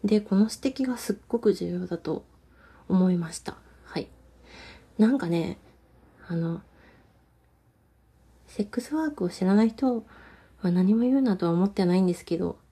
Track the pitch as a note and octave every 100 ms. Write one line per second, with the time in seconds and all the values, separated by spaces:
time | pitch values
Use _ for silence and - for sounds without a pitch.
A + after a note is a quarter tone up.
0 | G#3 G#3+ G#3 G3 A3 - C#4 C4 B3+ A#3+
1 | - G3+ - A#3 A3+ F#3+ F3 F3 F3+ E3
2 | - D#3 - _ _ _ - - - F#3+
3 | F#3 F3+ E3 - - - - - - -
4 | - - - _ - - - - - -
5 | A3 C4+ E3+ E3+ D#3+ - - _ _ _
6 | - _ - E3+ E3 E3 - _ - -
7 | _ _ _ _ _ _ _ _ _ _
8 | _ _ _ _ - - G#3 - - D#4
9 | D#4 D4 F3+ - F#3 G3+ A3+ A3 C4 A#3+
10 | - - - - _ _ F3+ F3+ F#3 A3
11 | B3 C4+ B3+ F#3+ E3+ E3+ G3 G3 F3+ F#3
12 | F#3 F3 - D#3+ E3+ - _